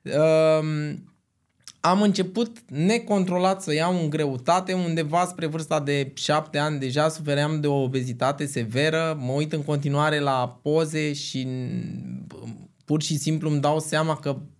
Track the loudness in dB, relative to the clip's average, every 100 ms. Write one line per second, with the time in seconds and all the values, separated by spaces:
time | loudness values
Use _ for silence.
0 | -2 2 4 6 6 4 2 -2 -4 -8
1 | -14 _ _ _ _ _ -20 -2 2 4
2 | 4 2 0 -2 -4 -6 -10 0 2 2
3 | 0 0 2 2 2 0 -2 0 2 2
4 | 0 0 -2 -2 2 2 2 -2 0 0
5 | 0 0 0 -2 -4 -4 -2 -2 2 0
6 | 0 -4 0 0 2 -2 0 -2 -2 2
7 | 0 0 -2 0 2 0 2 2 0 -2
8 | -4 0 0 0 -4 -4 -2 0 2 2
9 | -2 -2 -2 -2 -2 -4 -2 -2 0 2
10 | 2 2 2 0 -2 -4 0 2 2 0
11 | -2 -4 -6 -6 -4 -4 -4 -6 -6 -10
12 | -10 -10 -12 -14 -14 -14 -18 _ -2 -2
13 | 0 -2 0 -2 0 0 2 0 0 -2
14 | 0 -2 -4 -6 -10